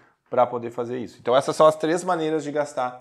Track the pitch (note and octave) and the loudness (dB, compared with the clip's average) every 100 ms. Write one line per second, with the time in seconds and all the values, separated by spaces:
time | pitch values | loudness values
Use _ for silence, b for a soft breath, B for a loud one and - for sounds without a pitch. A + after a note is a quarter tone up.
0 | b b _ B2 A#2+ A#2+ A#2 A#2 A#2 B2 | b b _ 2 2 0 -6 -6 -6 -6
1 | A2 - - C3 C#3 D3 D#3 D#3 D#3 F3 | -8 -6 2 4 2 2 2 2 0 -2
2 | F3+ F3 D#3 D#3 C#3+ D3 C#3+ - B2 B2 | 0 -2 0 -2 -2 -4 -4 -4 -6 -6